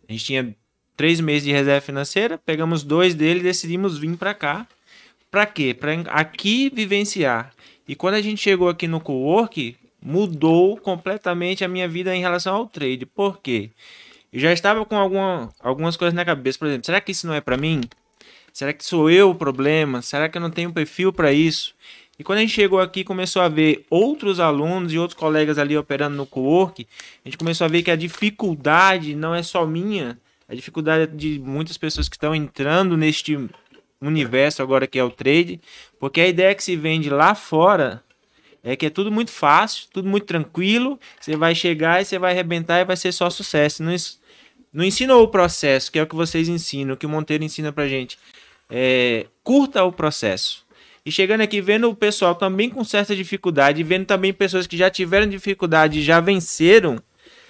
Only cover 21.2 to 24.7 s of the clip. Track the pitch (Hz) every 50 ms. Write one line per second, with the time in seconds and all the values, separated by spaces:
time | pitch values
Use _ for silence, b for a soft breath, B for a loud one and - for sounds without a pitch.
21.2 | 165 143 139 147 160 165 151 - - - - B B B B B B B B -
22.2 | - - 196 214 220 220 220 220 202 190 190 190 185 175 - 190 185 - 190 185
23.2 | 185 175 - 190 180 170 151 156 156 156 151 - - _ 160 170 214 262 302 302
24.2 | - 202 190 175 175 160 151 143 147 165